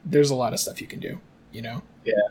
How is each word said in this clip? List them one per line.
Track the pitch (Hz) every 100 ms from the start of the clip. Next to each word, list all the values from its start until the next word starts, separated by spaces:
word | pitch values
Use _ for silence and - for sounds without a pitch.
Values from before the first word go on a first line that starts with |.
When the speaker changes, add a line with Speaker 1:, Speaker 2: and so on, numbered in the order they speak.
Speaker 1:
there's | 175 147 143
a | 127
lot | 117
of | -
stuff | - -
you | -
can | -
do, | - - - - -
you | 113
know? | 113 156 - -
Speaker 2:
Yeah. | 117 104 104